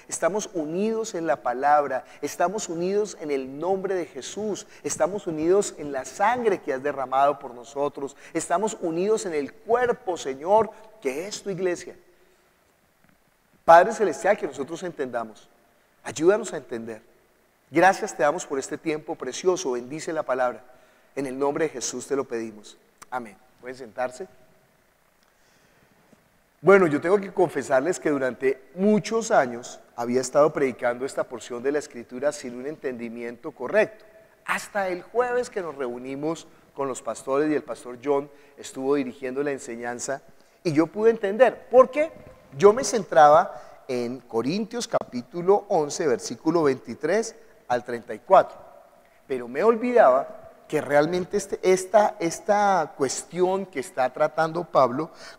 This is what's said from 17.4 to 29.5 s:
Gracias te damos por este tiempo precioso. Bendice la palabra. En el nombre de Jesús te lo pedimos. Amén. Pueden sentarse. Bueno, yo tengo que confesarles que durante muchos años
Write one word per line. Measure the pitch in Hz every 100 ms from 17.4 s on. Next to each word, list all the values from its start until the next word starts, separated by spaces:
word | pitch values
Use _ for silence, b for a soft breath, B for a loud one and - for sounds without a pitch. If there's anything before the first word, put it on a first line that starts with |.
| _ _ _
Gracias | 143 185 190 208
te | -
damos | 147 175
por | - 135
este | - 147
tiempo | 160 151 160
precioso. | 160 127 - 185 175 139
Bendice | 123 123 156 175
la | 160
palabra. | 139 127 123 113 - b b b b -
En |
el | 139 131
nombre | 143 156
de | 156
Jesús | 135 - 123 -
te |
lo | 139 131
pedimos. | 117 113 104 101 - _ _ -
Amén. | 127 110 98 _ _
Pueden | 123 127
sentarse. | 120 127 123 - 190 _ _ _ _ _ _ _ _ _ _ b b b b b b b _ _ _ _ _ _
Bueno, | 151 196 175
yo | 143
tengo | 165 202
que | 196
confesarles | 185 170 143 117 131 151 -
que | 165
durante | 139 131 117 135 - -
muchos | 175 202 214 - 226 226
años | 190 127